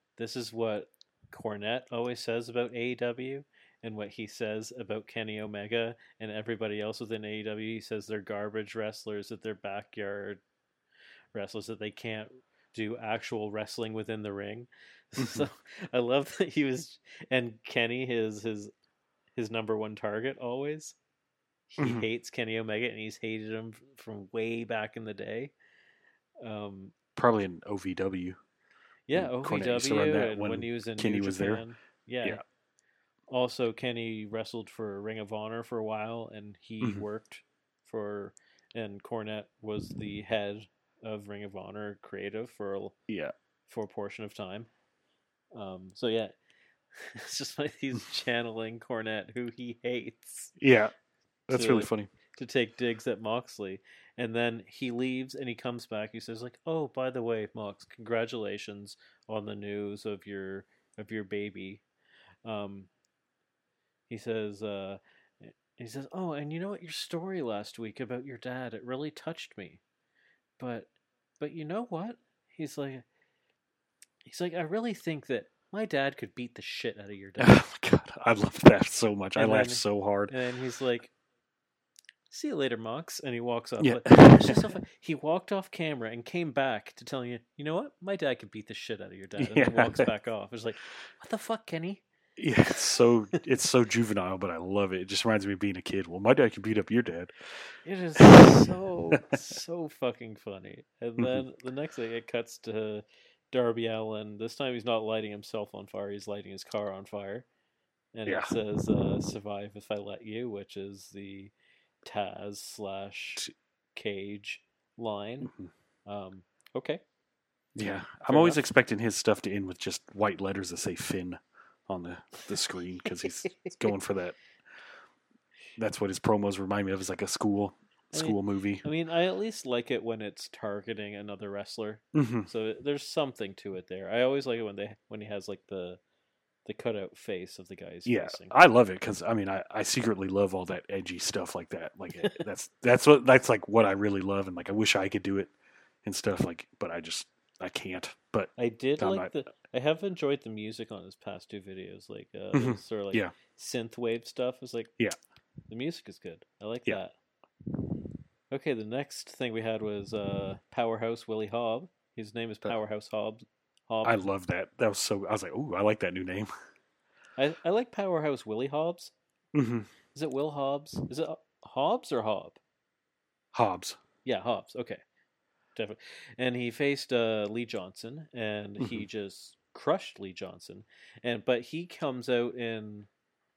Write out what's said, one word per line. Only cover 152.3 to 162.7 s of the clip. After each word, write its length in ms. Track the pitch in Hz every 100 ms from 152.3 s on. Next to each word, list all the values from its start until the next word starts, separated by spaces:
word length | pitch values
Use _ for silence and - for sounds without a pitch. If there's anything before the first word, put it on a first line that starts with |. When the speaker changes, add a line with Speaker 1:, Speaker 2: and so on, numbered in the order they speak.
Speaker 1:
uh, 220 | 101 98 139
Speaker 2:
Mm-hmm. 200 | 123 107
Speaker 1:
sort 240 | - 107
of, 40 | 98
like, 60 |
Speaker 2:
Yeah. 160 | 110 90 - _ -
Speaker 1:
synth 400 | - 127 113 -
wave 280 | 117 117 -
stuff. 300 | - 127 127
It's 120 | 127
like, 140 | 117 110 -
Speaker 2:
Yeah. 120 | 104 - _ _ _ - -
Speaker 1:
the 60 | 113
music 320 | 147 165 -
is 100 | -
good. 260 | 92 82 _ -
I 60 | 104
like 160 | 120 -
Speaker 2:
Yeah. 200 | 95 90
Speaker 1:
that. 60 | - _ _ _ - - - - - - - - _ -
Okay, 220 | 139 156
the 100 | 117
next 440 | 107 127 143 - -
thing 220 | - 123
we 100 | 113
had 200 | 113 110
was, 300 | 107 104 98
uh, 440 | 110 101 98 98 95 _
Powerhouse 560 | - 117 110 117 113 -
Willie 220 | 110 104
Hobb. 400 | 117 117 127 143 _ _
His 200 | - 107
name 160 | 117 117
is 80 | 104
Speaker 2:
Uh, 60 |
Speaker 1:
Powerhouse 400 | 113